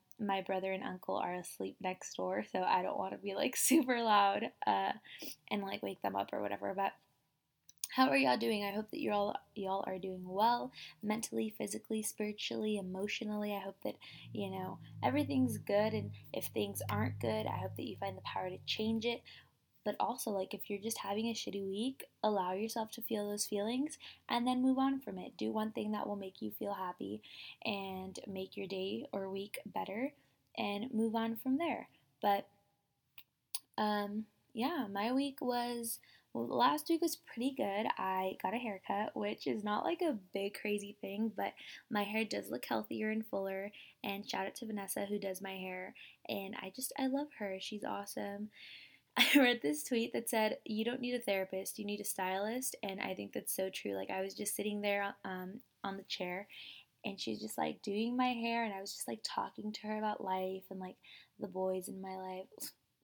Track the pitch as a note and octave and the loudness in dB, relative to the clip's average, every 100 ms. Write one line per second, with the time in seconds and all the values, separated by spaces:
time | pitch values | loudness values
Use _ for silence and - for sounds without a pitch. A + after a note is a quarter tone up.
0 | _ - G#3 G3 F#3+ F#3+ F#3+ F#3+ G3+ F#3 | _ -4 0 0 2 0 0 -2 -2 -6
1 | - F#3+ F3 F3+ F3 - F#3+ - F#3 F#3 | -2 0 0 -2 -6 -6 -6 -4 -4 -4
2 | - - F#3 G3 G#3 F#3+ F3+ F3+ F#3 - | -8 -4 -2 0 0 6 8 8 6 0
3 | F#3+ G3+ G3 F#3+ B3+ - - C#4+ B3+ A#3+ | -2 -2 -4 2 2 4 8 8 8 4
4 | A3+ G#3 G3+ G#3 A3 - - G3 G3 G#3+ | 8 8 8 6 0 -2 4 4 4 -2
5 | - - - - - G#3 G3 G#3 G3+ F#3+ | -8 -10 -10 -10 -4 -2 -2 -4 -4 0
6 | G3+ G3 G3+ - G#2 G3+ G2+ F#3+ G3 - | 0 2 0 0 0 0 -2 2 0 0
7 | _ _ _ _ _ _ _ - - - | _ _ _ _ _ _ _ -8 -4 4
8 | C4 C#4 C4+ A#3+ A#3 G#3+ G3+ G3+ G#3+ - | 6 8 6 6 4 2 2 -2 -4 -2
9 | A3 G#3 G3+ - - - F#3+ G3 - F#3+ | 2 2 2 0 -6 -6 -2 0 0 -4
10 | F#3+ F#3 F#3 F#3 A3+ A#3+ B3+ - - - | -4 -6 -4 2 4 4 -2 -8 -16 -8
11 | G#3 A3 - A3+ A3 - G#3 G#3+ - A3 | -2 -2 -2 -2 -2 -2 -4 -4 -2 -2
12 | G#3+ - G#3+ G#3 - A3+ G#3+ G#3 F#3 F#3 | -2 -2 -4 -2 -4 -2 0 0 -2 -4
13 | G#3 - G#3 G#3 G#3 G3+ G3 F#3+ G#3+ - | -2 -2 -2 -2 -2 -2 -4 -4 -6 -6
14 | - - - - G3 F#3+ F#3 G3 - - | -12 -16 -8 -4 -4 -2 -4 -6 -12 0
15 | - C#4 C#4+ C4+ B3+ G#3+ - G3+ G#3+ G#3+ | 2 4 4 4 4 2 2 4 6 2
16 | G2+ - - - - - G3+ - - G#3 | -2 -8 -8 -6 -4 0 0 -2 -2 2
17 | G#3+ - A3+ A3 G#3+ - F#3+ - - - | 2 2 0 2 0 -2 -4 -4 -6 -4
18 | G3 F#3+ - G3 F#3 F#3 - - A3 A3+ | -6 -6 -6 -4 -4 -6 -4 0 2 2
19 | A#3 A#3 - - - _ _ _ G#3+ G#3 | 2 -2 -6 -20 -20 _ _ _ -4 0
20 | - B3+ - G3 F#3+ G3+ - G3+ G#3+ - | 0 0 0 0 -2 -4 -4 -4 -2 -4
21 | G3 G3+ A#3 A3 - G3 G3 G3 B3 C4+ | -2 0 0 -2 -4 -4 -2 0 -2 -2
22 | - - G#3+ G3+ F3+ F#3+ A3 A#3 A3 - | -12 -2 2 2 2 0 -2 -2 -4 -6
23 | - G#3+ G#3 G#3 - G#3 G#3 B3+ D4+ - | -2 -2 0 -2 -2 0 0 0 -2 -4
24 | - - - A#3+ A#3+ B3+ C4 C4 C4+ C4+ | -16 -18 -2 0 2 4 4 6 4 2
25 | A#3+ F#3+ F3+ - G#3+ A3 A3 A3 G#3+ G#3 | -2 -8 -8 -4 -2 0 -2 -2 -2 -2
26 | G#3 G3+ F#3+ - G#3+ - G3+ F#3+ F#3 - | -2 -4 -6 -6 -8 -4 -4 -2 -4 -4
27 | G3 G#3+ - - - - - G3+ F#3+ F#3+ | -6 -6 -10 -16 -16 -8 -4 -2 -2 -6
28 | F#3+ F#3+ - F#3+ F#3+ - G3 F#3+ F#3+ A3 | -6 -8 -8 -6 -6 -6 -6 -4 -2 -4
29 | C4 G#3 F#3+ G3 G3+ - G3+ G3 F#3+ G3+ | -4 -4 -4 -4 -6 -8 -8 -6 -4 -2
30 | C4+ - _ _ _ - G#3 G3+ B3+ G#3+ | -4 -6 _ _ _ -4 -2 -2 -2 0
31 | A3+ A3+ A3+ A3+ C4 C4+ E4+ A#3+ - _ | 2 2 0 -2 0 0 2 -2 -6 _
32 | _ - G#3 G3+ - _ _ _ _ _ | _ 0 2 2 0 _ _ _ _ _
33 | _ - - _ _ - _ - G#3+ G#3 | _ -20 -20 _ _ -12 _ 0 2 2
34 | G#3 G#3 G#3+ _ _ A3 C4 E4+ G#3 G3 | 0 -4 -6 _ _ -2 0 0 -2 0
35 | A3 C4 C#4 C4+ B3 A#3+ A#3+ A#3+ A#3 - | 2 2 2 0 0 0 0 -2 -4 -6
36 | - - _ A#3 - B2 B3+ D4 - E4 | -10 -20 _ -6 0 6 6 4 2 2
37 | E4 - - - C4 C4 G#3 G3 A3+ - | 2 -2 -10 -2 -2 2 0 2 0 0
38 | F#3+ F#3+ F#3+ - F#3+ A3+ A#3+ F#3+ - G3+ | 0 2 0 -2 -2 -2 -2 -6 -2 0
39 | G#3+ - G#3 A3+ - A3 G#3 G#3 - E4+ | 0 -2 -2 -2 -2 0 0 2 2 2
40 | E4+ A3 - G3 G3+ - G#3 G#3 G3+ G3+ | 2 0 -4 -2 -2 -2 -2 -2 -2 -10
41 | G3 G3+ A3+ F#3+ G3 - - - - G#3 | -8 0 -2 0 -4 -4 -14 -16 -4 0
42 | G3+ G#3+ A3 G3+ G3+ B3 - A3+ G#3+ A3+ | 0 0 0 -2 -2 -6 0 -2 -2 -2
43 | G#3+ A3 A3 G3 G3 F#3+ G3+ - - - | 0 0 -2 -2 -2 -2 -6 -10 -20 -10
44 | G#3 G3 G#3 G3 F#3+ - A3 G#3 G3 - | -6 -6 -4 -2 -2 -4 -6 -4 -4 -2
45 | G3+ G#3 G3 F#3 F#3+ F#3+ F#3 F#3 F#3 - | -2 -2 -2 -4 -6 -6 -6 -6 -8 -12
46 | - - - G3+ G3 - G3 - C4 - | -18 -18 -6 -4 -4 -6 -8 -6 -6 0
47 | C4 C4+ D4 - G3+ F#3+ - G#3+ - G3+ | 2 2 -2 -4 -4 -4 -6 -4 -4 -4
48 | G3+ - G3+ G3+ G#3+ - - - - - | -4 -4 -4 -4 -8 -10 -18 -18 -20 -20
49 | _ - - D4 B3+ A#3+ - D4+ - A#3 | _ 4 8 10 10 8 2 0 2 2
50 | A#3 A#3 A3+ A3 G#3+ - - G#3+ A3 B3 | 2 0 2 4 4 2 -4 0 0 0
51 | B3 B3 A3+ G3 F#3+ F#3+ F#3+ - G3+ G#3 | 0 0 2 0 0 -2 -4 -4 -4 -2
52 | G3+ - F#3 F#3+ G#3 B3 C4 - G3 F#3+ | -4 -2 0 0 0 -2 -4 -4 -4 -2
53 | F#3+ F#3+ G3+ - - - F#3+ - G#3 G3 | -2 -2 -4 -4 -4 -2 -2 -2 -4 -2
54 | G3 F#3+ G3 G3 G#3 - G#3 G#3 G3+ G3+ | -2 -2 -2 -4 -4 -2 -2 0 0 0
55 | G3+ - G3 F#3 F#3 G3 - _ G3 G3 | -2 -4 -8 -6 -6 -10 -16 _ -8 -8
56 | F#3+ - F3+ F3+ G3+ - - - - _ | -6 -4 -2 -2 -6 -14 -16 -16 -20 _
57 | G3+ G3 - - A3 - - - - G3+ | -6 -4 -4 -4 -4 -2 -2 -2 -4 0
58 | A#3 B3 B3+ A#3 A#3 A#3 A3+ G3 G3+ - | 0 2 2 2 0 0 0 -2 -6 -8
59 | - A3 - - G3+ - G#3+ G#3+ G#3+ G#3+ | -6 -6 -4 -2 -4 -4 -6 -6 -4 -2
60 | G#3+ - F#3+ F#3+ F#3 F#3+ - F#3 F#3 - | 0 -2 -2 0 0 -4 -8 -8 -8 -12
61 | - - - - G3+ F3+ F#3+ F#3 F#3 F#3+ | -20 -20 -20 -10 -6 -2 0 0 -4 -8
62 | F#3+ F#3+ F#3 F#3 F#3+ - - - _ _ | -8 -6 -6 -6 -10 -10 -10 -10 _ _